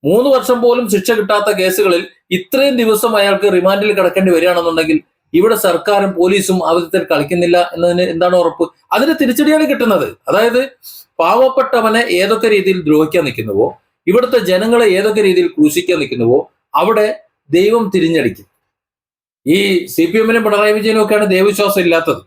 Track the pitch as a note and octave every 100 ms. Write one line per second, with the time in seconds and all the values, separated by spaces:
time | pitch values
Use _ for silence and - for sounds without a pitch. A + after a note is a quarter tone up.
0 | C#3+ G3+ C4+ C4 A#3+ B3 A#3+ B3 A#3 G3+
1 | G3 A3+ G3+ G#3 G#3 G3+ F#3 F#3 G3 F3
2 | - _ _ F3+ - - C#4 B3+ A3+ G#3+
3 | A#3 G#3+ G3+ G3 G3+ F#3 F#3 G3+ G#3 G3
4 | F3+ F#3+ F#3+ E3+ F3 F3 E3+ E3 D#3+ D#3+
5 | - _ _ E3 G#3 A3 G3 E3+ - G3+
6 | G3 F3 F3+ G3 F#3+ F#3 D#3+ E3+ E3+ F#3+
7 | - D3+ C#3+ F3+ F3 F3 F3 E3 F3 F3
8 | F3+ E3 F3+ F3+ E3+ E3 E3+ _ _ G3+
9 | C#4 D#4+ C4+ A#3 D4 D#4 D#4 C#4+ A#3+ F#3+
10 | A#2 - - E3+ A#3 A#3+ C4+ _ - -
11 | _ _ E3+ A3 C4 C#4 C4 B3 A3 A3
12 | - F3 G3 A3 A3 G#3 F#3 F#3 D#3 D3+
13 | D#3 F3 D3 A#2 A2 G2+ A#2 - _ _
14 | - G3+ B3 B3 F3+ F#3 A3 A#3+ A3+ F#3
15 | G#3 G#3+ G3 F3 F3 - D3+ E3+ F3+ E3+
16 | C#3 B2+ A#2 C3 - _ _ C#3+ F3+ A3
17 | G#3+ G#3+ _ _ _ D#3+ G3+ A#3 G#3 F#3+
18 | E3 E3 A#2+ F#2 - _ _ _ _ _
19 | _ _ _ _ - F3 G3+ F#3 - -
20 | E3 G#3 A3 A3+ G#3+ G#3 G#3+ G#3+ G#3 A3
21 | G#3+ G#3+ G#3 F#3 G3 G3+ G3+ G3 F3 E3
22 | E3 E3